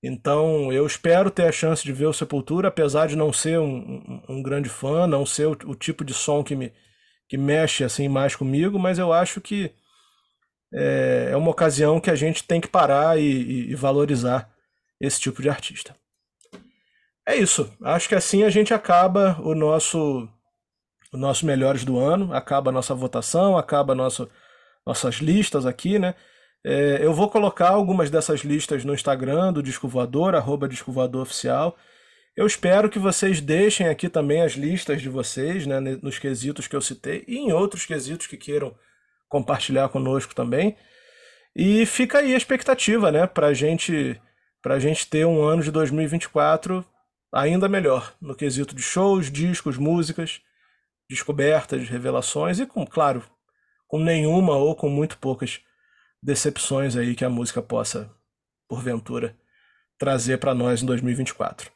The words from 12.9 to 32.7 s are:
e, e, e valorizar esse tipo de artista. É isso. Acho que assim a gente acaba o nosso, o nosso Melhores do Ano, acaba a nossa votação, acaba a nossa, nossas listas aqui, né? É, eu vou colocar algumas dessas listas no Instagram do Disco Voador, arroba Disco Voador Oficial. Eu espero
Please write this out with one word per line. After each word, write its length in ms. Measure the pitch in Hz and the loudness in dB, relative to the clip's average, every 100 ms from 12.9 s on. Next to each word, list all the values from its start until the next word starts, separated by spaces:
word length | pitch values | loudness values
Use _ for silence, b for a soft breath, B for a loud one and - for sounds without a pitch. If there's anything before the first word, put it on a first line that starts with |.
| 139 156 165 | 4 4 4
e, 40 | |
e, 480 | 147 135 120 131 120 | 2 0 -2 -4 -4
e 40 | 131 | -2
valorizar 760 | 135 139 143 135 123 127 - _ _ _ _ _ | 2 2 2 2 0 0 -4 _ _ _ _ _
esse 180 | 139 - | -4 -2
tipo 220 | - 131 | -4 -2
de 80 | 135 | -2
artista. 440 | - - - - - _ _ _ _ _ - b b b b b _ - | -2 -8 -12 -18 -20 _ _ _ _ _ -20 b b b b b _ -2
É 80 | 269 | 0
isso. 340 | 190 - 143 - | 2 2 -2 -6
Acho 240 | - 165 - | -2 0 2
que 80 | 196 | 0
assim 280 | - 196 | 2 4
a 60 | 214 | 4
gente 240 | 190 208 | 4 2
acaba 640 | 220 - 175 185 185 196 160 | 0 4 6 6 4 2 2
o 120 | 156 | -2
nosso, 760 | 156 151 156 - 165 151 131 113 _ _ _ _ _ _ _ _ | 0 2 2 2 0 0 -2 -6 _ _ _ _ _ _ _ _
o 60 | 131 | -4
nosso 280 | 139 139 160 | -2 0 2
Melhores 380 | 135 135 139 | 2 2 0
do 160 | 127 123 | 0 0
Ano, 340 | 135 180 196 | 2 2 0
acaba 380 | 131 - 143 135 | -4 0 0 0
a 20 | |
nossa 220 | 127 123 127 | -2 -2 -4
votação, 640 | 127 117 - 165 196 185 | -4 -4 -2 2 4 4
acaba 340 | - 147 139 | 2 0 2
a 40 | 131 | 0
nossa, 340 | 127 - 127 b b b b b - | 0 -4 -10 b b b b b -8
nossas 280 | 127 127 123 | -4 -4 -2
listas 500 | 156 190 196 147 127 | 2 2 2 0 -2
aqui, 340 | 123 180 208 | -4 0 0
né? 160 | 180 180 b b b b | 0 -4 b b b b
É, 380 | - 139 143 139 | -4 0 2 2
eu 120 | 151 | 2
vou 160 | 156 - | 2 2
colocar 400 | 226 202 - 175 | 2 0 4 4
algumas 400 | 202 196 190 151 | 4 2 0 2
dessas 320 | 160 156 147 | 0 0 -2
listas 420 | 147 147 - 143 | -2 -4 -2 -4
no 100 | 127 | -4
Instagram 600 | 143 - 131 131 151 190 | -4 -2 -2 0 0 0
do 100 | 165 | 0
Disco 240 | 135 127 135 | -4 -6 -4
Voador, 480 | 127 120 135 180 165 | -2 -2 0 2 2
arroba 320 | 117 143 135 | 0 -4 -4
Disco 240 | 127 - | -8 -8
Voador 300 | 131 127 127 | -2 -2 -2
Oficial. 560 | 131 - - 127 160 170 b b b b b - | -6 -6 -2 0 -2 -4 b b b b b -2
Eu 100 | 208 | 0
espero 440 | - 180 | 0 2